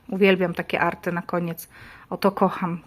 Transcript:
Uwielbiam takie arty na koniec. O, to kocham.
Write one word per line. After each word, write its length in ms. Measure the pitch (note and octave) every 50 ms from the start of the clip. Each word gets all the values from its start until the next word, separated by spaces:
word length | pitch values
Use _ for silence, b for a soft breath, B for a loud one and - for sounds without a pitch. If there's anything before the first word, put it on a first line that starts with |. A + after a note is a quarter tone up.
| _ -
Uwielbiam 440 | G3 F#3 G3+ F#3+ F#3+ F3+ F#3+ E3+ E3
takie 280 | - E3 - - -
arty 300 | D#3+ E3+ - - - F#3
na 100 | E3+ F3
koniec. 480 | - - - F3 F3 E3+ E3 - - - B B B B B B B B
O, 80 | F#3 -
to 140 | - G3
kocham. 500 | G3 - G3+ F#3 - - F#3+ E3+ E3+ E3+ -